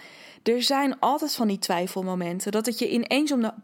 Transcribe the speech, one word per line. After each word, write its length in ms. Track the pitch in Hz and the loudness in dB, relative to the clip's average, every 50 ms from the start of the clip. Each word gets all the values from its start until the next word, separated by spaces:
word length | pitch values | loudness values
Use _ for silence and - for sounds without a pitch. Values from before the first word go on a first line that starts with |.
| - - - - - - - - - | -10 -18 -20 -20 -20 -20 -18 -6 0
Er 200 | - 233 247 240 | 0 2 2 2
zijn 360 | 294 285 269 277 277 254 - | 2 2 2 2 0 0 2
altijd 360 | - 226 269 302 330 294 - | 2 2 2 2 0 -2 -2
van 120 | - 240 214 | 0 0 0
die 120 | 196 190 | 0 0
twijfelmomenten. 920 | - - 190 170 175 185 - 190 185 185 185 180 180 170 175 185 - 202 | -2 0 0 0 0 -2 -4 -4 -4 -4 -2 -2 -4 -4 -4 -4 -4 -2
Dat 140 | 202 214 220 | -2 0 0
het 140 | 247 226 226 | -2 -2 -2
je 100 | 240 - | -2 0
ineens 420 | - 240 233 - - 269 302 294 | 0 0 0 2 2 2 2 2
om 100 | 294 254 | 2 0
de, 120 | 226 220 - - | 0 0 -4 -8